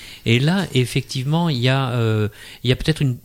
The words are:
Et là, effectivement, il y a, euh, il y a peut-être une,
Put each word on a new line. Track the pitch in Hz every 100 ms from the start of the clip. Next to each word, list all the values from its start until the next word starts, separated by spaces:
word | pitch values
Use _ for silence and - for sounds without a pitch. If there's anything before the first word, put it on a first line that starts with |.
| - - 117
Et | 117
là, | 147 196 175
effectivement, | 131 120 143 - 135 131 160 170
il | 131
y | 123
a, | 135 131
euh, | 123 113 107 104 - - -
il | 120
y |
a | 123
peut-être | - 151
une, | 127 120